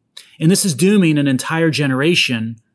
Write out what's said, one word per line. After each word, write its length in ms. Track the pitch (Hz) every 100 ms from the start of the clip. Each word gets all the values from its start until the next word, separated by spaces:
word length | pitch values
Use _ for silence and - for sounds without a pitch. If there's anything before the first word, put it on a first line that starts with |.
| _ - - -
And 100 | 160
this 160 | 190 196
is 100 | 131
dooming 420 | 185 208 170 147
an 100 | 143
entire 420 | 127 - 165 165
generation 880 | 139 143 131 151 180 - 120 113 113 _